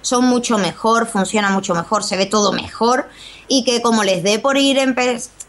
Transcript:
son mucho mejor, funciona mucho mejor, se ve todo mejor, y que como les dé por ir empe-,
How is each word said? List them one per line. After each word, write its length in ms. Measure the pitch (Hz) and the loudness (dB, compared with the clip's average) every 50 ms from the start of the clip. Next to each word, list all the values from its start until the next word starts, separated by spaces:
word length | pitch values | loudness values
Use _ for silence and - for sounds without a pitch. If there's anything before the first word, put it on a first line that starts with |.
son 240 | - - 254 247 254 | -4 0 0 2 2
mucho 320 | 254 247 247 240 - 233 | 2 2 0 0 0 0
mejor, 480 | 202 190 165 151 - - 220 226 226 226 | 0 0 -2 -6 -2 0 0 2 2 0
funciona 420 | 226 - 202 185 - - 220 208 196 | -2 -2 -4 -2 0 0 0 0 0
mucho 240 | 196 190 190 - 180 | 0 -2 -2 -2 -4
mejor, 280 | 170 170 - 220 208 196 | -4 -2 -2 -2 -2 -2
se 140 | - 202 | -2 -2
ve 80 | 185 196 | -2 -2
todo 260 | 196 - 220 208 196 | 0 0 0 2 0
mejor, 560 | 180 - - - - - 220 233 254 254 - - - - - - - - - | 0 -2 -8 -10 -6 -2 0 2 2 0 -2 -6 -14 -20 -20 -20 -20 -20 -6
y 160 | - 254 269 233 | -2 0 0 2
que 180 | 254 240 233 | 2 0 2
como 220 | 240 233 226 220 208 | 2 2 2 2 2
les 200 | 196 190 175 165 | 2 0 0 2
dé 160 | 202 208 220 | 0 0 2
por 180 | 220 277 269 | 0 0 2
ir 200 | 277 277 277 269 | 2 2 4 2
empe-, 500 | 269 269 262 254 254 247 247 247 233 - - - - - | 2 2 0 0 0 0 0 -2 -4 -8 -14 -16 -20 -12